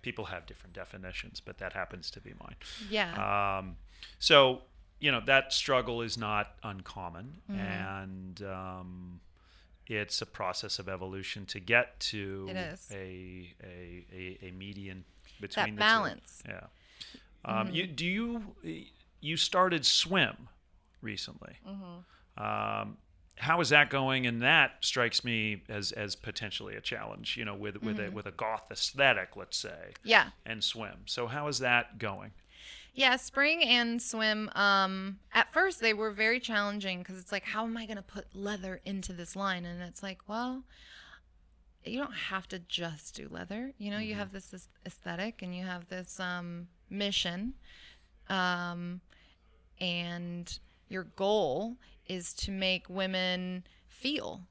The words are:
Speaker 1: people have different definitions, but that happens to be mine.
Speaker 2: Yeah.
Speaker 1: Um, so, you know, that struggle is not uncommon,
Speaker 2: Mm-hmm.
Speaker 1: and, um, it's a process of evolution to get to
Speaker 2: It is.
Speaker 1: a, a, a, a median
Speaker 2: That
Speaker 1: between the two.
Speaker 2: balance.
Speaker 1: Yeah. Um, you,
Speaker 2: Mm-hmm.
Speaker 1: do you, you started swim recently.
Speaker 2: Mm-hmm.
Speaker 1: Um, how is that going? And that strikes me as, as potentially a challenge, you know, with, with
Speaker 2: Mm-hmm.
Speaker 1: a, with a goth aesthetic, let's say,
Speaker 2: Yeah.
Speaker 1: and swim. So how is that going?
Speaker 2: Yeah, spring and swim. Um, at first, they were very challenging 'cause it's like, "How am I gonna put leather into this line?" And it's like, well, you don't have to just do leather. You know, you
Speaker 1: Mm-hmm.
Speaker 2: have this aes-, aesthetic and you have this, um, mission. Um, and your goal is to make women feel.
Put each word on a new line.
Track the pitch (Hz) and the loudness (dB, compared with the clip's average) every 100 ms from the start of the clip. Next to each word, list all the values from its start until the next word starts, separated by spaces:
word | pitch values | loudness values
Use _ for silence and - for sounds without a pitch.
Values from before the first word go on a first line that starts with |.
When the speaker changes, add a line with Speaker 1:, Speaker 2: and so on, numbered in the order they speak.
Speaker 1:
people | 123 117 98 | -6 -6 -6
have | 90 - | -8 -10
different | - 92 | -18 -16
definitions, | 90 90 98 92 - - - | -12 -12 -12 -10 -10 -10 -14
but | - 98 | -14 -10
that | 95 | -6
happens | 98 90 95 - | -4 -6 -6 -12
to | - | -12
be | 92 | -16
mine. | 90 - - - - 208 | -16 -16 -14 -12 -10 -4
Speaker 2:
Yeah. | 214 180 101 101 101 101 95 | 0 0 0 2 4 2 0
Speaker 1:
Um, | 95 87 - - - - | -4 -12 -16 -20 -20 -2
so, | - 151 131 127 - - - - | 10 10 10 6 -6 -20 -20 -2
you | 147 | 2
know, | 123 | 2
that | 110 135 135 | 6 6 6
struggle | - - 131 120 117 | -2 4 4 4 -2
is | 117 117 | -2 -2
not | 107 104 104 - | 0 0 -2 -6
uncommon, | 110 95 - 104 87 85 120 160 - | -10 -8 -10 -8 -8 -10 -14 -14 -8
Speaker 2:
Mm-hmm. | - | -4
Speaker 1:
and, | 98 98 95 98 95 95 92 90 | -4 -4 -4 -6 -8 -10 -10 -10
um, | 98 92 92 92 90 90 90 87 - - - - - - - | -8 -6 -8 -8 -10 -12 -14 -14 -18 -20 -20 -20 -20 -20 -6
it's | 110 101 - | -4 -2 -4
a | - | -6
process | - 95 92 104 - | -4 -2 -2 -4 -6
of | 95 | -4
evolution | 95 92 95 95 107 98 | -6 -6 -6 -6 -8 -8
to | 104 | -8
get | 90 117 127 - | 6 6 6 -2
to | - 107 98 98 95 | -4 -2 -4 -4 -6
Speaker 2:
It | 185 | -6
is. | 170 185 - | -6 -6 -8
Speaker 1:
a, | 98 95 92 92 92 87 - | -6 -8 -10 -12 -12 -14 -16
a, | 98 90 87 87 87 | -16 -14 -12 -14 -14
a, | 92 92 92 95 | -10 -10 -10 -12
a | |
median | 92 98 101 98 92 92 - - - | -10 -10 -10 -10 -12 -14 -20 -20 -12
Speaker 2:
That | 101 | -6
Speaker 1:
between | - - | 0 0
the | 208 | 4
two. | 214 | 6
Speaker 2:
balance. | 226 175 87 - - - | 6 4 -4 -8 -8 -6
Speaker 1:
Yeah. | 95 - _ _ - - - - - | -10 -12 _ _ -18 -18 -18 -20 -12
Um, | - 110 107 | -2 0 0
you, | 160 | 0
Speaker 2:
Mm-hmm. | 185 | -2
Speaker 1:
do | 127 170 | -2 0
you, | 196 233 233 202 - 165 160 - - _ _ | 0 -2 -4 -8 -12 -10 -10 -12 -20 _ _
you | 143 160 | -4 0
started | - 185 185 170 | 2 6 6 6
swim | 123 - 165 185 131 - - - _ _ _ _ | 6 4 4 4 4 0 -14 -20 _ _ _ _
recently. | 113 104 - - - - 190 | -8 -6 -8 -10 -16 -16 -14
Speaker 2:
Mm-hmm. | 196 180 175 180 - _ - | -12 -12 -16 -18 -20 _ -8
Speaker 1:
Um, | 107 107 107 107 104 107 _ - - - | -4 -2 -2 -2 -6 -10 _ -20 -20 -8
how | 123 170 | 2 4
is | 139 | 8
that | 147 143 | 8 8
going? | 139 131 131 123 | 4 2 2 2
And | 117 | 2
that | 127 160 135 - | 6 8 6 2
strikes | - - 117 - | 0 4 4 2
me | 120 113 107 101 - | 0 0 0 -2 -6
as, | 104 101 | -4 -4
as | - 104 - | -4 -6 -6
potentially | - - 107 - 104 104 | -8 -6 -6 -6 -8 -8
a | |
challenge, | - 113 107 104 113 - | -6 -6 -6 -8 -6 -4
you | |
know, | 107 | -4
with, | 101 104 101 | -4 -6 -4
with | 110 107 | -4 -2
Speaker 2:
Mm-hmm. | 101 | -4
Speaker 1:
a, | 104 | -6
with | 101 | -8
a | |
goth | - 110 110 - | -4 -2 -2 -6
aesthetic, | - - 135 139 107 92 101 | -4 -2 4 4 6 0 -8
let's | 92 - | -6 -6
say, | 107 78 92 - | -6 -10 -14 -12
Speaker 2:
Yeah. | - 220 147 - - | 8 8 8 -4 -8
Speaker 1:
and | 110 | -2
swim. | - 117 104 92 | -2 -2 -6 -10
So | - - 120 | -8 -4 -2
how | 139 147 | -2 -2
is | 127 | 2
that | 127 120 117 104 | 6 6 6 -4
going? | 110 98 101 - - - - - - - | -4 -4 -10 -16 -20 -20 -18 -18 -12 4
Speaker 2:
Yeah, | 262 262 | 4 4
spring | - - 285 311 | 0 2 4 4
and | 240 240 233 233 | 6 6 6 2
swim. | - 220 220 214 214 | 0 2 2 2 0
Um, | - 202 196 190 190 196 196 - | 4 6 8 6 0 -4 -8 0
at | 220 - | 2 4
first, | 311 381 - | 4 2 4
they | 226 | 2
were | 208 220 | 2 0
very | 202 220 247 | 2 2 2
challenging | 247 214 202 208 196 180 | 2 0 0 -2 -2 -4
'cause | 180 185 | -6 -10
it's | 180 | -4
like, | 196 | -4
"How | - 214 | -2 -4
am | 226 226 | -2 -4
I | 220 | -6
gonna | 208 | -8
put | 190 214 - 190 | -10 -12 -12 -6
leather | 202 208 190 185 | -4 -4 -6 -8
into | - 196 185 | -6 -4 -4
this | 180 170 | -8 -8
line?" | 190 196 180 | -4 -2 -2
And | 175 175 | -4 -8
it's | 175 - | -8 -8
like, | 196 180 - | -10 -10 -8
well, | 220 247 262 - - - - - - _ _ _ _ - _ | -4 -4 -6 -10 -20 -20 -20 -20 -20 _ _ _ _ -20 _
you | - 233 | -8 -6
don't | 285 | -6
have | 196 - 190 185 | -6 -4 -6 -6
to | 185 | -10
just | 175 - 170 151 - - | -6 -4 -4 -6 -12 -12
do | 143 | -10
leather. | 156 180 208 262 - | -10 -8 -6 -8 -8
You | 208 | -6
know, | 208 | -4
you | 220 | -4
Speaker 1:
Mm-hmm. | 208 | -6
Speaker 2:
have | 196 | -6
this | 196 - | -6 -8
aes-, | 185 - _ 180 | -6 -10 _ -10
aesthetic | - 180 170 208 - | -8 -6 -4 -4 -6
and | 185 180 | -8 -6
you | |
have | 185 180 175 | -6 -6 -8
this, | 185 180 - | -10 -8 -4
um, | 185 180 175 175 175 _ _ | -4 -4 -6 -8 -12 _ _
mission. | 196 202 190 180 175 226 269 - - - - _ - - | -2 0 2 0 -2 -4 -6 -16 -20 -20 -20 _ -20 -4
Um, | 190 180 180 175 175 175 180 _ - - _ _ _ _ - | 0 2 0 -2 -4 -6 -8 _ -20 -20 _ _ _ _ -4
and | 180 175 175 175 175 175 175 - - _ _ | -2 -2 -2 -4 -6 -6 -8 -10 -12 _ _
your | 185 | -8
goal | 175 - 196 214 160 139 220 247 - - - | -6 0 4 4 4 2 -2 -8 -16 -20 -8
is | 185 170 | -4 -2
to | - - | -2 -4
make | 190 190 185 - | 0 2 2 -2
women | 185 190 185 185 180 180 185 - - - | -2 0 0 0 0 -2 -6 -10 -20 -20
feel. | - 262 294 - - 180 | -6 -2 -2 -4 -10 -14